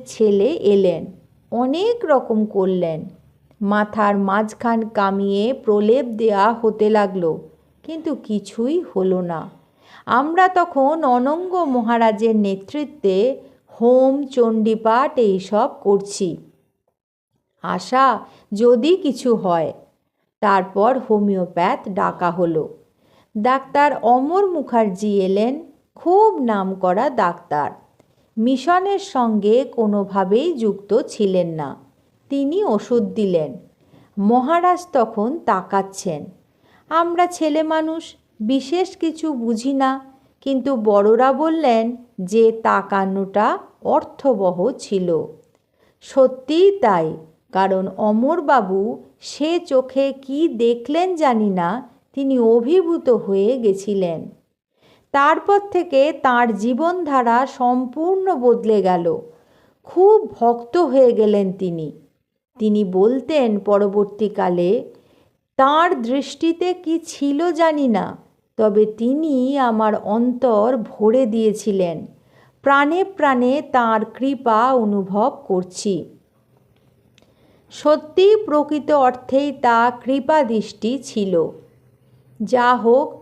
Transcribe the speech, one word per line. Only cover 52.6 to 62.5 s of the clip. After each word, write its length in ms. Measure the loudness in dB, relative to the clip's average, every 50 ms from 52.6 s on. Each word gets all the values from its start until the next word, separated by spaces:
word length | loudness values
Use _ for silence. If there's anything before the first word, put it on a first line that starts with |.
| 2 2 2 2 2 0 -2 -2 0 0
হয়ে 480 | 0 0 0 -2 -2 0 0 0 0 0
গেছিলেন। 720 | 0 0 0 -2 -4 -6 -4 -2 -2 -4 -4 -8 -10 -14 -20 _ _ _ _ _ _ _ _ _ _ _ _ _ _ _
তারপর 460 | 0 2 4 2 2 2 2 2 2 2 0 -2
থেকে 420 | -4 -4 -2 0 2 2 2 2
তাঁর 440 | 0 -2 0 0 2 2 2 0 0
জীবনধারা 880 | -2 -2 -2 -2 0 0 -2 -2 -2 -4 -2 0 0 2 2 2 2 0
সম্পূর্ণ 880 | -2 -4 -2 -2 0 0 0 -2 -6 -6 -4 -2 -2 0 0 0 -2 -2
বদলে 460 | 2 2 2 2 2 2 0 0 2
গেল। 360 | 2 2 0 0 0 -2 -2 -4 -6 -14 -20 _ _ _ _ _ _ _ _ _
খুব 520 | _ -4 2 4 6 6 6 4 2 -2 -4 0
ভক্ত 360 | 2 2 2 0 -4 -4 0
হয়ে 360 | 0 0 2 4 4 6 6
গেলেন 400 | 6 4 2 2 2 2 0 0
তিনি। 400 | -4 -4 -6 -6 -4 -6 -8 -10 -12 -16 -20 _ _ _ _ _ _ _ _ _